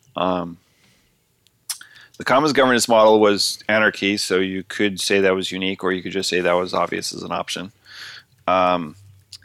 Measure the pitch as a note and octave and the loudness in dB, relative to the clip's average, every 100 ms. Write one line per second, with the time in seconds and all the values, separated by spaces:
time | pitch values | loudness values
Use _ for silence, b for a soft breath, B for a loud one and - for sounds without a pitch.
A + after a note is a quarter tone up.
0 | _ - F#2 F#2 F2 E2+ _ _ _ _ | _ -4 -2 -2 -6 -14 _ _ _ _
1 | _ _ _ _ _ _ - - B B | _ _ _ _ _ _ -16 -16 B B
2 | B - - B2+ D#3 C3+ C3 A#2+ A#2 A2+ | B -12 0 2 2 4 4 4 4 6
3 | A2 A2 G#2 G2 - - - G#2+ G#2 - | 8 6 4 2 -2 -6 -2 2 2 0
4 | G2 G2+ - F#2 F#2+ F#2+ - - G#2 F#2 | -2 -2 0 -2 -2 -6 -8 -4 -4 -2
5 | - G2+ F#2+ F#2+ F2 F#2 F#2+ G2 F#2 F#2 | -2 2 2 0 -4 -6 -6 -4 -4 -4
6 | F#2 F#2+ F#2 F2+ F2 F2 F2+ F2 F2 F2 | -6 -6 -4 -2 0 0 0 -4 -4 -4
7 | - - F#2 E2+ - E2+ F#2 _ B B | -8 -10 -8 -8 -8 -10 -12 _ B B
8 | B B B _ - F#2 F2+ F2+ D#2 - | B B B _ -2 0 2 0 -4 -14
9 | - - _ - | -20 -20 _ -20